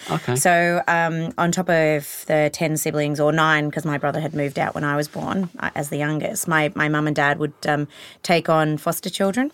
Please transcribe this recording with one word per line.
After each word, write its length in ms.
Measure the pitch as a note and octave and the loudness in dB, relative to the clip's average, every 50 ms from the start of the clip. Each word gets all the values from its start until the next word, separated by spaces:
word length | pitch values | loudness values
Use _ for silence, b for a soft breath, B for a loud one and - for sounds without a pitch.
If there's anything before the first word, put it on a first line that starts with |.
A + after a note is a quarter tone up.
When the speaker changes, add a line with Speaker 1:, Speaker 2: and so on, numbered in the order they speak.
| B B | B B
Speaker 1:
Okay. 240 | D#3 D#3+ - - B2 | -6 -4 -2 -2 -2
Speaker 2:
So, 480 | B2+ - F#3 F3 E3+ E3+ F3 F3 F3 - - | 2 4 4 4 4 4 4 2 0 0 2
um, 440 | E3+ E3+ E3+ E3 D#3+ E3 E3 E3 - - | 2 2 2 0 0 -2 -4 -4 -2 0
on 140 | E3+ E3+ E3+ | 0 0 2
top 160 | F#3 F#3 F3+ | 0 0 2
of 540 | F3 E3 D#3+ D#3 D3+ D3 D3 - - - - | 2 4 4 4 2 0 -2 -4 -12 -10 -4
the 240 | - D#3 D3+ D3+ D3 D3 | 0 2 2 2 2 0
ten 240 | - E3+ D#3 D#3 | 0 -2 -2 0
siblings, 440 | D3+ - D#3+ D3 D3+ D3 D3 D3 C#3+ | -2 -2 -2 -2 0 0 0 0 2
or 100 | D3 D3+ | 2 2
nine, 400 | D3+ D#3+ D#3+ D#3 D#3 D3+ D3 D3 | 4 4 4 4 4 4 2 0
'cause 140 | D3 - D3+ | -2 -4 -2
my 120 | D#3+ D3 | -2 -2
brother 220 | C#3+ - D3 C#3+ D#3 | -2 -2 -2 -2 -2
had 160 | D#3 D3+ D#3+ | -4 -4 -4
moved 240 | D3+ C#3+ C#3+ C#3 - | -2 -4 -2 -2 -2
out 160 | D#3 - - | -2 -2 -2
when 80 | D#3 D3+ | -2 -2
I 140 | D3 C#3+ | -2 0
was 100 | D3 D3+ | 0 -2
born, 440 | D3 - - - - - F#3+ F#3+ F3 - - | -4 -6 -8 -6 -4 -2 -2 -4 -4 -6 -6
uh, 100 | - - - | -8 -6 -4
as 140 | - D3 C#3+ | -6 -6 -6
the 80 | D#3+ C#3+ | -4 -4
youngest, 500 | D3 D3 D#3 D3+ - - - - - - | -2 -2 -2 -2 -4 -4 -4 -6 -2 0
my, 240 | E3 D#3 D3+ D3 - | 0 2 2 0 0
my 140 | - D3+ D3+ | 0 -2 0
mum 180 | D3+ D3+ D3+ | 0 0 0
and 80 | D3+ D3+ | 0 0
dad 240 | D3+ D3 C#3+ D3 - | 0 2 0 0 0
would, 140 | D3+ D3 C#3+ _ - - | -2 -4 -6 _ -4 -2
um, 180 | D3 D3 D3 C#3+ B B B B B B B | -2 -2 -2 -4 B B B B B B B
take 240 | - F#3 E3 D#3 - | 0 2 2 4 4
on 280 | E3 D#3+ D#3 D#3 D#3 | 2 4 4 2 0
foster 320 | D3 - E3+ E3 - - G3 | -2 -2 -2 -4 -4 -4 -6
children, 440 | - - G3 G3 F#3+ A#3 C4 D4 | -4 -2 0 0 0 0 -2 -2